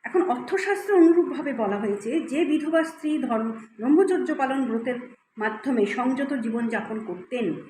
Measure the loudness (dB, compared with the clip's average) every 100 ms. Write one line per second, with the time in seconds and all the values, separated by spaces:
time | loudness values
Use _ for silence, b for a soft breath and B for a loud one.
0 | 0 0 0 -2 -2 -4 -2 -2 4 8
1 | 8 6 2 -2 -4 -2 -2 0 -2 -4
2 | -2 -4 -2 -2 2 0 2 0 0 -6
3 | -4 -2 0 -2 -2 -8 -16 -6 4 4
4 | 6 2 0 0 0 0 -2 -2 -4 -6
5 | -10 -20 _ -6 -6 -4 -2 0 0 0
6 | 0 0 -2 -2 -2 -2 -2 -4 -4 -8
7 | -8 -10 -8 -4 -4 -4